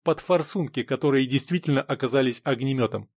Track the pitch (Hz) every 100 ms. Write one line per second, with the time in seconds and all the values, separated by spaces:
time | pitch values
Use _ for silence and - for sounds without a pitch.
0 | - 156 - 180 156 202 160 - 113 131
1 | 147 135 131 135 - 175 156 135 - 135
2 | 127 135 131 120 - 127 135 131 113 104
3 | 107 _